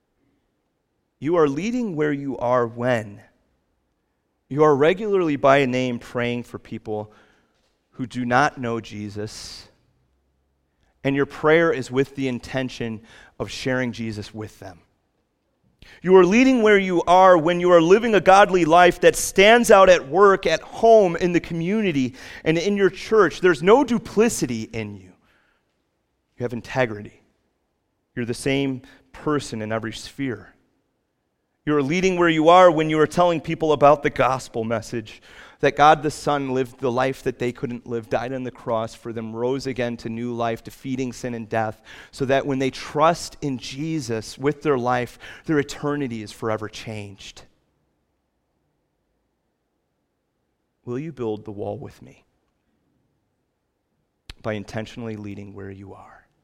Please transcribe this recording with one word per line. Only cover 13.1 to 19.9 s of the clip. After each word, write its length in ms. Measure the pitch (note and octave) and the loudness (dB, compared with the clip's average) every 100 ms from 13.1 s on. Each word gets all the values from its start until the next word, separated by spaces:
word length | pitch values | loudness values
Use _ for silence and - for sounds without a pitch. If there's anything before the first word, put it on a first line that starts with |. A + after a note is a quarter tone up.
| - - - | -20 -20 -12
of 140 | G#2+ | -12
sharing 400 | - C3+ B2+ B2 | -8 -4 -4 -4
Jesus 420 | A2 A2+ G#2 G2+ | -8 -10 -10 -12
with 240 | A2 G#2+ - | -14 -16 -18
them. 220 | F#2+ E2+ _ _ _ _ _ _ _ _ _ _ - - | -20 -20 _ _ _ _ _ _ _ _ _ _ -20 -10
You 140 | E3+ F#3 | 4 6
are 100 | F3 | 8
leading 380 | A3+ C4 B3+ | 6 4 4
where 160 | G#3+ G3+ | 4 4
you 240 | F#3+ E3+ | 2 -2
are 340 | D#3+ F3+ F#3+ F3+ | 4 6 8 6
when 220 | D#3+ F3 | 4 0
you 120 | F3 | 4
are 100 | E3+ | 4
living 340 | E3 G#3+ A#3 G3 | 6 4 4 2
a 40 | |
godly 460 | F#3+ G3 G3 F#3 D#3 | 6 6 6 2 4
life 360 | F3 F3 - | 6 6 4
that 140 | E3+ - | 2 2
stands 540 | - - G3+ A#3+ A3+ | -2 4 6 6 6
out 180 | G3+ | 8
at 220 | F#3+ | 8